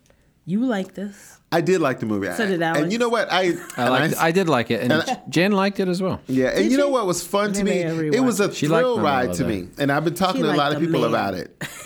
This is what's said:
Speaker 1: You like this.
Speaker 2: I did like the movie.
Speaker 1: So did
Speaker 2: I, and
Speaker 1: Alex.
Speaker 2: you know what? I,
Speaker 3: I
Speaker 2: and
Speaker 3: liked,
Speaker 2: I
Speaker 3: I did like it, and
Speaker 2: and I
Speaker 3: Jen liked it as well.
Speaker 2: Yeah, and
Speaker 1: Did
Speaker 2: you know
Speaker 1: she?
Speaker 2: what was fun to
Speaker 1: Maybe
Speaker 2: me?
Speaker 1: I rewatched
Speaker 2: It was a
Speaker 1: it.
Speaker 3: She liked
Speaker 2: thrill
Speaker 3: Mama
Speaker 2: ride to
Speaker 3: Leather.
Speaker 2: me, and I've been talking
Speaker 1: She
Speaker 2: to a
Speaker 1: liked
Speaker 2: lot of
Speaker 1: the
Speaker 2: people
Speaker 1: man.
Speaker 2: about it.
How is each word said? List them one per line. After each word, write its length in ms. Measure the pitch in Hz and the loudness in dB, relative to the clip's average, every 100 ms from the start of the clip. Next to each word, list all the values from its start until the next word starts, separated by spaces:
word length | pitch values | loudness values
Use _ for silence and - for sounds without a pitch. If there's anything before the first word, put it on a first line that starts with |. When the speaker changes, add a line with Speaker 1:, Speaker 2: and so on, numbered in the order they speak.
| _ _ _ _ | _ _ _ _
Speaker 1:
You 220 | - 202 262 | -4 -2 0
like 300 | 202 190 - | -2 -4 -8
this. 420 | 202 - - - - | -12 -12 -20 -20 -2
Speaker 2:
I 100 | 165 | 0
did 200 | 160 185 | 4 4
like 180 | 147 123 | 2 0
the 80 | 113 | -2
movie. 180 | 104 95 | 0 -2
Speaker 1:
So 160 | 90 208 | -2 0
did 160 | 175 | 0
Speaker 2:
I, 60 | 165 | 0
and 80 | 160 | 0
Speaker 1:
Alex. 160 | 160 | 0
Speaker 2:
you 40 | 226 | 0
know 120 | 240 | 0
what? 220 | 226 - | 0 0
I, 60 | 180 | -2
Speaker 3:
I 20 | 185 160 - - | -2 -2 -6 -2
Speaker 2:
and 120 | 123 | 0
Speaker 3:
liked, 260 | 127 156 - | 2 0 0
Speaker 2:
I 100 | 165 | 0
Speaker 3:
I 40 | |
did 180 | 175 170 | 2 2
like 220 | 127 113 | 0 0
it, 100 | 117 | -2
and 100 | 123 | 0
Speaker 2:
and 120 | 156 | 0
I 180 | 165 247 - | 0 -6 -2
Speaker 3:
Jen 220 | 151 190 | 0 2
liked 280 | 196 196 196 | 2 0 -2
it 80 | 185 | -2
as 140 | 175 | -2
well. 180 | 185 123 - | -2 -4 -2
Speaker 2:
Yeah, 220 | 131 127 | 0 2
and 100 | 175 | 2
Speaker 1:
Did 80 | 214 | 2
Speaker 2:
you 60 | 262 | 2
know 80 | 285 | 2
Speaker 1:
she? 40 | |
Speaker 2:
what 120 | 262 196 | 0 0
was 160 | 175 | -2
fun 320 | - 202 208 | -2 -2 0
to 100 | 196 | 0
Speaker 1:
Maybe 200 | 196 180 | 0 0
Speaker 2:
me? 20 | 165 | 0
Speaker 1:
I 80 | |
rewatched 220 | 160 156 220 | -2 0 2
Speaker 2:
It 40 | |
was 180 | 254 190 | 2 2
a 40 | 196 | 0
Speaker 1:
it. 100 | - | 0
Speaker 3:
She 120 | 151 | 0
liked 140 | 165 | 2
Speaker 2:
thrill 140 | 254 233 | 2 0
Speaker 3:
Mama 100 | 147 | 0
Speaker 2:
ride 260 | 131 123 87 | 0 0 -2
to 80 | |
Speaker 3:
Leather. 120 | 87 98 | -2 -4
Speaker 2:
me, 60 | 90 - | -6 -4
and 140 | 139 | 0
I've 120 | 143 | 0
been 120 | 160 147 | 0 0
talking 220 | 185 185 | 0 0
Speaker 1:
She 40 | |
Speaker 2:
to 60 | 156 | 0
a 20 | |
Speaker 1:
liked 80 | 147 | 2
Speaker 2:
lot 160 | 143 | 2
of 60 | 147 | 0
Speaker 1:
the 60 | 165 | 0
Speaker 2:
people 140 | 147 | 2
Speaker 1:
man. 80 | 120 | 2
Speaker 2:
about 220 | 113 101 92 | 2 0 -4
it. 280 | - - - - | -8 -12 -14 -14